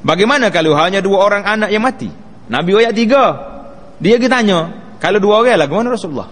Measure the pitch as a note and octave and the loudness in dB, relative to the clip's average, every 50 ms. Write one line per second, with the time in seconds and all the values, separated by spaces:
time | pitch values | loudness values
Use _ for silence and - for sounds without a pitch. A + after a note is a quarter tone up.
0 | G#2 C#3 D#3+ F3 G3+ A#3 C#4+ C#4+ A#3 G3+ D#3 E3+ D#3+ D#3+ D3 D3 E3 F3+ F#3+ G3 | 0 -2 0 2 2 2 2 2 0 0 0 0 2 2 2 2 2 0 0 -2
1 | F#3 G3 G3 F#3 G3 G#3 G#3 G3+ G3 G3+ G#3+ G#3+ G#3+ F#3 G#3 G#3+ A3+ C4 - - | 0 0 2 2 2 2 2 0 -2 -2 -2 -2 -2 -2 -2 0 -2 -2 -4 -4
2 | - F2+ - - - - - - - - A2+ C3+ E3 F3 G3 G#3+ A#3 A3+ A3 A3 | -12 -12 -12 -16 -20 -20 -20 -20 -12 -6 -4 -4 0 2 2 2 2 2 0 0
3 | A#3 G#3+ C4+ C#4 B3 F#3 C#3+ B2+ - - - - - - - - - - - - | 2 2 4 4 4 2 0 -4 -12 -16 -16 -18 -18 -20 -20 -20 -20 -20 -16 -4
4 | - F#3 A#3 B3 B3 B3+ C4 B3 A3+ G#3 F#3 E3+ D#3+ E3+ - - - - - - | 2 2 2 2 2 0 0 2 2 2 0 0 -2 -6 -12 -16 -18 -20 -12 -6
5 | - E3+ G3 G#3+ F#3+ G#3 G#3 A3 A#3 B3+ A3+ F3 D3 C#3 D3+ G3+ A#3 B3 B3+ G#3 | -4 0 0 2 2 2 2 4 4 4 2 2 0 0 -2 -4 -2 -2 -4 -4
6 | - E3+ C#3+ A#2 F2+ - | -6 -8 -8 -10 -10 -12